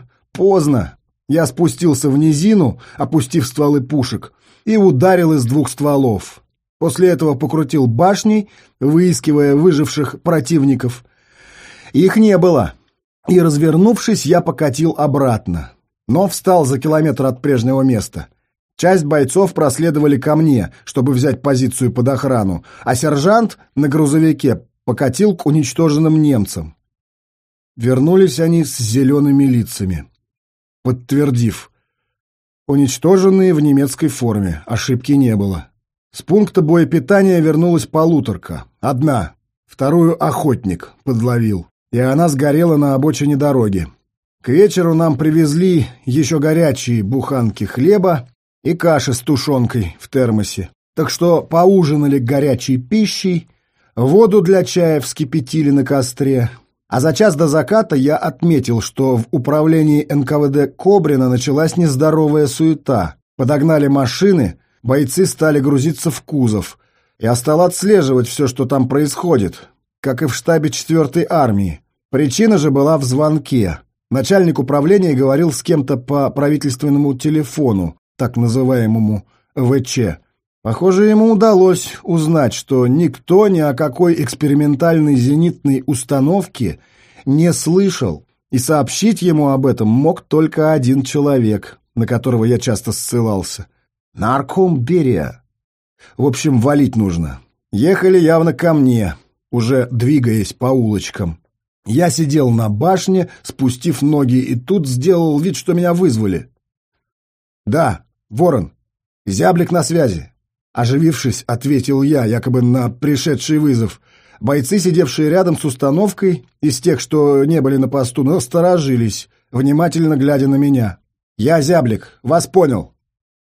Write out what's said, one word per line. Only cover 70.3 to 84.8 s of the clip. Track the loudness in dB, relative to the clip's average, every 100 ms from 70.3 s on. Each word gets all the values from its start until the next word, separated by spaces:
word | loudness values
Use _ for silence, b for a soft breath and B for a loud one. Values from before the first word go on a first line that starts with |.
штабе | -2 0 0 0
четвертой | -6 -2 0 0 -2 -2
армии. | 0 0 0 -2 -6 _ _ _
Причина | -2 0 2 2 2
же | 2
была | 2 2 0
в |
звонке. | 0 0 0 -2 -2 -2 -2 -4 _ _ _
Начальник | -4 0 2 2 0
управления | -2 0 2 2 2
говорил | 0 0 2 0
с | -2
кем-то | -2 -2 -2 -6
по | -2 -2 -2
правительственному | -2 -2 -2 -4 -4 -2 0 0
телефону, | -2 -2 -2 -4 -2 -2 -2 -4 -10 _ -8
так | -6 -2
называемому | -2 0 0 0 0 0 -2 -4 -10 _ _
В | -4 -2 -2
Ч. | -2 -4 -4 -6 _ _ _ _
Похоже, | -8 -2 0 2 4
ему | 4 2
удалось | 2 2 4 4 2 -6 -12
узнать, | -4 -2 0 0 0
что | -4 -2 0 2
никто | 2 0 -4 0 2 4
ни | 2
о | 0
какой | -2 -4 0 0 0
экспериментальной | -4 -4 0 2 0 0